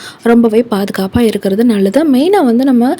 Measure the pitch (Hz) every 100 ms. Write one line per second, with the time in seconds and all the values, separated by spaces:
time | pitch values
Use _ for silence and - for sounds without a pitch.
0 | - - 226 233 233 214 240 202 202 -
1 | 190 233 233 202 202 196 240 208 196 254
2 | 320 254 320 403 269 233 277 247 247 359